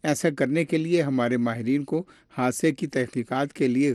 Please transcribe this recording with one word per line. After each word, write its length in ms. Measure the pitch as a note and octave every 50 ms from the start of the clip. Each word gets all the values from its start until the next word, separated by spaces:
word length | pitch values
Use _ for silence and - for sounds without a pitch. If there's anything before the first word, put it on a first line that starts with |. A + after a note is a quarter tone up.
ایسا 260 | - D#3 C#3+ - - E3
کرنے 340 | C#3+ - C#3+ B2+ C#3+ E3 E3
کے 140 | - E3 D#3+
لیے 240 | D#3+ E3+ F3 E3+
ہمارے 340 | D3+ C#3 C3+ B2+ A#2+ A#2+ B2+
ماہرین 480 | A#2+ A#2 A#2+ A2+ A#2+ A#2 A#2 C3+ D3 C#3+
کو 200 | - - D#3+ F#3 - - - _ _ - -
حادثے 340 | B2+ B2+ B2 - - E3
کی 140 | C#3+ - -
تحقیقات 640 | D3 - C#3 B2 A#2 - B2+ A2+ - C3 C3 C#3+ C#3+
کے 160 | - - D3 B2+
لیے 260 | A#2+ C3 C#3+ C#3+